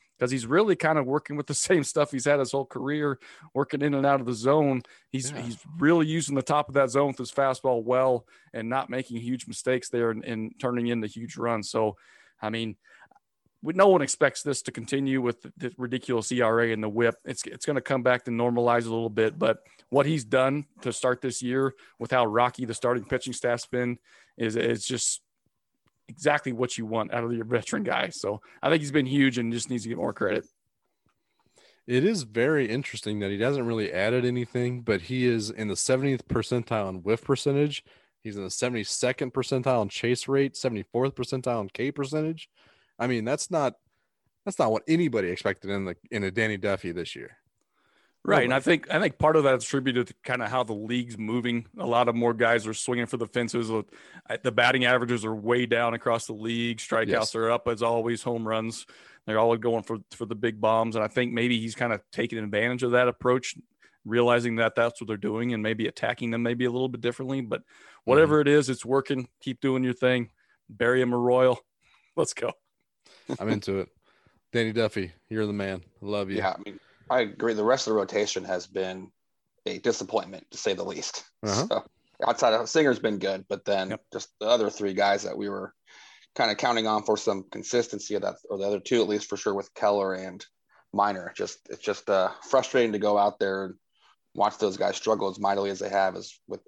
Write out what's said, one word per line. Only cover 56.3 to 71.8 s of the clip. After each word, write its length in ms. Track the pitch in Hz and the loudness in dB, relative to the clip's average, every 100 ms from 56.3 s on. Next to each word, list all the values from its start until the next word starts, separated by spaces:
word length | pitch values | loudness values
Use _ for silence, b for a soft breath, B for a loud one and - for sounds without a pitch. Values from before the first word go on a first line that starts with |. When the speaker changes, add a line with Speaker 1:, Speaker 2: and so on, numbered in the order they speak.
Speaker 1:
league. 460 | 107 113 117 120 113 | -8 -4 -2 -2 -4
Strikeouts 280 | - 120 110 | -2 0 2
Speaker 2:
Yes. 260 | 117 110 113 | 0 0 0
Speaker 1:
are 140 | 113 | 0
up 180 | 117 - | 0 0
as 140 | 113 | -2
always. 380 | 117 117 113 117 | 0 0 0 -2
Home 260 | - 117 110 | -4 -4 -2
runs, 380 | 113 113 110 - B B B - | -2 -4 -8 -14 B B B -2
they're 120 | 110 | 2
all 160 | 117 117 | 4 4
going 240 | 120 113 | 2 -2
for, 140 | 101 113 - | -2 -8 -10
for 140 | - | -12
the 100 | 110 | -8
big 240 | 110 117 107 | -4 -4 0
bombs. 360 | 110 113 113 110 | 2 4 2 0
And 80 | |
I 40 | 107 | -2
think 240 | - 123 | 0 -2
maybe 260 | 117 123 117 | 0 0 0
he's 160 | 113 110 | -4 -4
kinda 240 | 120 107 _ | -2 -2 _
taking 280 | - 120 113 | -6 -6 -4
advantage 440 | 107 104 117 123 | -4 0 0 0
of 100 | 123 | 2
that 140 | 123 123 | 4 4
approach, 480 | 120 123 127 - - - _ b b | 2 2 2 0 -12 -16 _ b b
realizing 520 | 110 117 120 120 120 113 | -2 2 6 4 4 2
that 180 | 113 | 0
that's 260 | - 117 - | 2 0 0
what 60 | 107 | -8
they're 100 | 107 | -6
doing, 340 | 104 110 120 | -4 -2 -2
and 100 | 113 | -2
maybe 240 | 107 110 110 | -2 -2 -4
attacking 440 | - 113 123 117 | -2 -4 -2 -2
them 100 | 117 | -2
maybe 220 | 117 120 | -2 0
a 60 | 127 | 0
little 160 | 120 131 | 0 -4
bit 140 | 120 | -2
differently. 400 | 117 120 131 135 | -4 -4 -6 -6
But 200 | 117 - - B B B | -6 -8 -10 B B B
whatever 360 | - 139 156 151 | 4 6 8 6
Speaker 2:
Mm-hmm. 80 | 143 | 6
Speaker 1:
it 40 | |
is, 160 | 147 131 | 6 4
it's 140 | 123 117 | -2 0
working. 420 | 135 135 135 123 _ | 0 0 -4 -6 _
Keep 200 | - 127 | -10 -4
doing 240 | 139 131 | 0 0
your 80 | 127 | 0
thing. 380 | 120 127 127 113 _ _ _ _ | 2 2 2 -2 _ _ _ _
Bury 320 | 107 117 127 | 0 2 4
him 100 | 123 | 4
a 60 | 120 | 2
royal. 420 | 123 127 127 123 _ _ | 4 6 6 4 _ _